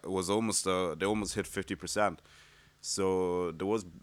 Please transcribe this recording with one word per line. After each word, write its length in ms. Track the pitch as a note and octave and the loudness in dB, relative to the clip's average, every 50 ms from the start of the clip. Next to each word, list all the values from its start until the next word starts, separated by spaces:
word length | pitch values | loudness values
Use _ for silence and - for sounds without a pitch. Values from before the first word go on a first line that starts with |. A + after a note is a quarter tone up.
| - | -4
it 60 | E2+ | -2
was 200 | F#2+ F#2 F2+ F2+ | -2 0 2 2
almost, 380 | G2+ A2 A2+ A2 G2+ - - | 2 2 2 2 0 0 2
uh, 280 | F#2+ F#2 F#2 F#2 E2+ D#2 | 2 2 2 2 0 0
they 100 | D#2 F#2 | 0 0
almost 300 | G2+ G#2+ G#2+ G2+ F2+ - | 2 2 0 0 -2 -2
hit 120 | G#2 F#2 | -4 -4
fifty 280 | - - G2 F#2 - G2 | -2 -4 -6 -4 -4 -6
percent. 460 | - F#2 E2+ - G#2 G#2+ G2 D#2+ - - - - - - - - - - - _ _ | -8 -6 -4 2 2 2 2 2 -4 -12 -20 -20 -20 -20 -20 -20 -20 -20 -20 _ _
So 680 | - - - G2+ F#2+ F#2+ F#2 F#2 F#2 F2+ F2+ F2+ F2+ E2+ | -8 -6 -2 0 2 4 4 4 2 2 2 0 0 -2
there 160 | D#2+ D#2+ F#2+ | -4 -2 0
was 180 | G2 A2 A2+ F#2 F2 E2+ - | 0 0 0 -2 -8 -16 -18